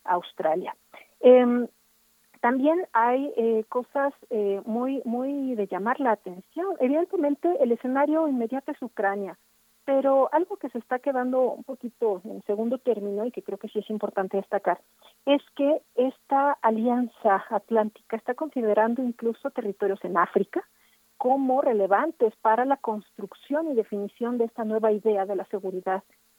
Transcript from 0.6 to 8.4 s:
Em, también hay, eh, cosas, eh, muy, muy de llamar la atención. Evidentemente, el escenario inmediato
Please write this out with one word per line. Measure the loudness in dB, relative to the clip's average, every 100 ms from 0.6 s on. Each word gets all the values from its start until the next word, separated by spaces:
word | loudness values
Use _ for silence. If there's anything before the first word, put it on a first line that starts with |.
| -4 -12 _ -20 -20 4
Em, | 8 8 8 2 -2 _ _ _ _ _ _ _
también | 0 2 2 2 0
hay, | 0 2 2 -2 -2
eh, | 0 0 -2
cosas, | -6 -4 -2 -2 -4 -8
eh, | -4 -2 -2 -4
muy, | -4 -2 -4 -4
muy | -4 -4 -4 -4
de | -4 -4
llamar | -4 -2 -2
la | 0
atención. | -2 -4 -16 -14 -8 -6 -2
Evidentemente, | 0 0 0 0 -2 0 0 0
el | 0
escenario | 0 -2 0 0 0 0
inmediato | -2